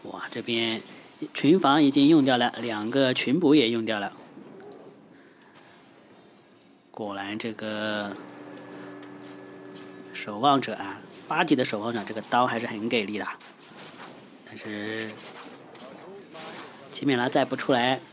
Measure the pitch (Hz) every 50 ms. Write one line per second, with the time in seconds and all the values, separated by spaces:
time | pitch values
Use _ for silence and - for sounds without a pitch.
0 | _ 104 - 92 - - - 123 110 - 120 117 117 117 113 110 - - - -
1 | - - - - - - - - - 139 165 190 185 135 139 156 156 139 135 147
2 | 139 143 165 160 139 131 131 120 120 120 - - 113 120 113 104 107 110 120 135
3 | 135 127 127 - - - 127 170 180 143 147 156 127 110 117 117 113 110 110 107
4 | 101 98 - - - - - - - - - - - - - - - - - -
5 | - - - - - - _ _ - - _ - - - - - - - - -
6 | - - - - - - - - - _ _ _ _ _ _ _ _ _ _ -
7 | 113 104 98 98 98 98 104 110 - 117 110 104 110 110 107 107 107 107 107 107
8 | 104 101 98 101 - - - - - - - - - - - - - - - -
9 | - - - - - - - - - - - - - - - - - - - -
10 | - - - - - - 104 104 117 143 139 139 123 - 107 - 101 98 98 -
11 | - - - - - - 156 156 185 - 160 127 127 117 - 107 104 117 117 117
12 | 101 - 110 110 104 - - 120 123 123 120 113 113 117 113 107 104 120 131 120
13 | 104 98 104 104 - - - - - - - - - - - - - - - -
14 | - - - - - - - - - - - 110 - 113 104 104 104 107 110 110
15 | 110 110 107 107 - - - - - - - - - - - - - - - 147
16 | 151 175 196 202 - - - 160 160 160 170 - - - - - - - - -
17 | - 143 139 120 120 120 - 151 135 117 - 131 - - 139 123 120 127 135 127
18 | - -